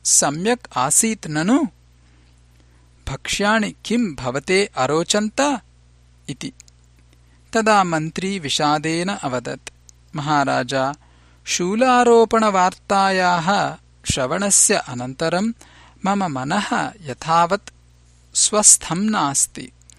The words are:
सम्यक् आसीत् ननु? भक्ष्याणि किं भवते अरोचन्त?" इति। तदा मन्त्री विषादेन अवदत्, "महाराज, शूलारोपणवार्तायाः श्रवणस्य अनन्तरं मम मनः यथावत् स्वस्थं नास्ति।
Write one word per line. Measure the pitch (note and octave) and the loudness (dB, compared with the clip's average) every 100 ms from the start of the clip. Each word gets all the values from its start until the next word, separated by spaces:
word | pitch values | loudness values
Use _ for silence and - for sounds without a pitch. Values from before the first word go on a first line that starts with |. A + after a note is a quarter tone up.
| - | 0
सम्यक् | - D#3 D3+ G3+ B3 - B2+ | 2 2 0 -2 -2 -4 -4
आसीत् | C3 - A3+ A3 D#3+ | 0 0 0 -2 -6
ननु? | D3+ F3 C#4 B3 - _ _ _ _ _ _ _ _ _ _ _ _ - | -2 2 2 0 -6 _ _ _ _ _ _ _ _ _ _ _ _ -12
भक्ष्याणि | C#3 - - G3+ A3 G3+ - - | -10 -6 -2 2 2 0 -6 -4
किं | A#3 A3 C3 | -2 -2 -4
भवते | B2+ C3+ - F#3+ G3+ - | -6 -4 0 0 0 0
अरोचन्त?" | C3 D#3 E3+ G#3 G#3+ - C#4+ B3+ - _ _ _ _ _ - | 0 0 0 0 0 0 0 -2 -8 _ _ _ _ _ -14
इति। | C3+ C3+ - - _ _ _ _ _ _ _ _ | -12 -12 -14 -20 _ _ _ _ _ _ _ _
तदा | A3+ A3 G#3 | -2 2 4
मन्त्री | F3+ D#3+ D#3+ - F#3+ G3 | 2 0 -4 -6 -6 -6
विषादेन | C#3+ - D3 D3+ D#3 E3 F3+ | -4 -2 0 0 0 -2 -4
अवदत्, | G3+ C#3+ B2 B2+ C3+ - - _ _ _ D#3 | -6 -4 -6 -6 -10 -14 -20 _ _ _ -8
"महाराज, | D3 D3 C3+ C3 B2+ C3+ C3 D3 _ _ - _ - | -2 0 0 -2 -2 -2 -2 -6 _ _ -20 _ -6
शूलारोपणवार्तायाः | - F3+ G#3+ B3+ B3 A#3+ A#3 A3+ A3+ A3 F#3+ F#3 - - G3 G3 F#3+ F3+ F3 E3 G3+ C#3+ D#3 _ _ - | -4 -2 0 4 4 6 6 6 4 2 4 2 0 0 2 2 2 2 2 0 0 -2 -6 _ _ -6
श्रवणस्य | - B2+ F3+ G3+ - - | -2 -2 -2 0 2 2
अनन्तरं | G3 - B2 B2+ C3 E3 F3 A3 - - - - - F#3+ | 0 -2 -8 -8 -4 -2 0 -2 -6 -14 -20 -20 -6 -2
मम | G3+ F#3 C3 | 0 -2 -4
मनः | C3+ G3 G3 A3 C#3+ - | -2 -2 -2 -2 -4 -8
यथावत् | D3+ A#2+ D#3 E3 E3+ G3 - - _ _ _ _ _ - | -12 -8 0 2 2 0 -6 -20 _ _ _ _ _ -2
स्वस्थं | - G#3+ G#3 - - E3 | 0 4 4 4 0 -4
नास्ति। | G#3+ G#3 D3 C#3 - - - - _ | -2 0 0 -2 -4 -6 -18 -20 _